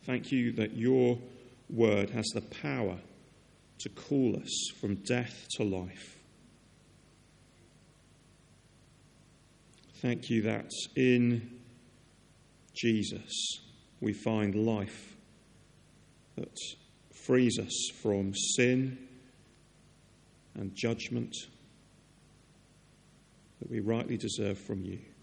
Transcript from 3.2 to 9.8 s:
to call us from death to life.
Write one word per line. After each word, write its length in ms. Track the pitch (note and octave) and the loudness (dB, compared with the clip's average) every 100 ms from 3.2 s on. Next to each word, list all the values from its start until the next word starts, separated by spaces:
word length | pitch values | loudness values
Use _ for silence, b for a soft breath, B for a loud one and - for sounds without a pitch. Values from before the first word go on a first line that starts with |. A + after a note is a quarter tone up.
| - - - - - - | -20 -20 -20 -20 -20 -12
to 80 | - | -12
call 460 | - - C#3+ B2+ G#2 | -12 -2 2 4 2
us 340 | - - - - | -4 -6 -6 -6
from 140 | G#2+ | -4
death 520 | G2 - B2 A#2 - - - | -4 0 -2 -2 -8 -12 -2
to 60 | |
life. 520 | G#2 F#2+ F2+ - - - - - - - - - - - - - - - - - - - - - - - - - - - - - - - - - - - - - - - | -2 0 -4 -12 -18 -20 -20 -20 -20 -20 -20 -20 -20 -20 -20 -20 -20 -20 -20 -20 -20 -20 -20 -20 -20 -20 -20 -20 -20 -20 -20 -20 -20 -20 -20 -20 -20 -20 -20 -20 -20 -20